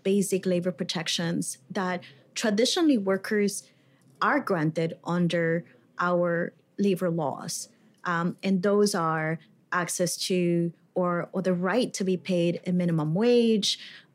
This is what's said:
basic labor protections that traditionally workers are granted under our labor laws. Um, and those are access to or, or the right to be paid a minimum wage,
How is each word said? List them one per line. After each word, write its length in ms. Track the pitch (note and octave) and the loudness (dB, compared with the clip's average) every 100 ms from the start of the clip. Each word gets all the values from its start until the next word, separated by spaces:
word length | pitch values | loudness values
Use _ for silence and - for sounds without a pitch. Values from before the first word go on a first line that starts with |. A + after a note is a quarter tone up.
basic 420 | G3 G3+ F#3+ F#3+ | 0 2 2 0
labor 280 | F#3 F3+ F3+ | 0 0 -2
protections 840 | F3 F3+ E3+ D#3+ - E3+ E3+ E3+ - _ | -4 -6 -4 -4 -4 -2 -2 -6 -10 _
that 320 | - F#3 F3+ - - _ | -4 -4 -4 -8 -20 _
traditionally 640 | - A3+ G#3 B3+ F#4 D#4+ B3+ | -4 0 2 2 4 4 4
workers 640 | F#3+ F#3+ - G#3 G3+ - - _ _ _ _ _ | 2 -2 0 0 0 -2 -12 _ _ _ _ _
are 200 | G3+ C#4+ | 0 0
granted 580 | - F#3 D#3 D#3+ E3 - | 0 0 0 0 -4 -4
under 600 | - F3 F3 E3+ E3 E3 - - _ - | -4 0 2 2 0 -2 -4 -18 _ -4
our 540 | F3 F3+ F3 E3+ - - _ - | 0 0 0 -2 -4 -8 _ -2
labor 320 | G3+ F3 F3+ | 0 2 0
laws. 580 | E3+ C#3+ - - - - _ _ _ | 0 -2 -4 -8 -10 -12 _ _ _
Um, 320 | F3+ E3+ F3 - | -4 -2 -2 -2
and 200 | F#3+ F#3+ | -2 0
those 320 | G3+ G3+ G#3 | 2 4 4
are 440 | F#3+ E3 D#3+ D#3 D#3+ - _ _ | 2 0 0 -2 -4 -8 _ _
access 460 | F3+ E3+ - F3 - - | -4 -4 -2 -2 -2 -2
to 460 | F#3 F3 E3+ E3+ - _ | 0 2 2 0 -6 _
or, 340 | - F3+ F3 - | -4 -2 -2 -4
or 100 | F#3+ | -4
the 120 | F#3 | -2
right 380 | F3+ F#3 A3 C4+ | 0 0 0 -2
to 100 | - | -2
be 120 | F#3+ F3+ | -2 -2
paid 440 | - F3 E3+ E3+ - | 0 0 0 -2 -2
a 60 | |
minimum 420 | F3+ F3 E3 D3+ | 0 0 0 0
wage, 640 | E3+ A#3+ A#3+ A#3 A3 - - - - - | 2 4 4 4 2 0 -6 -10 -20 -20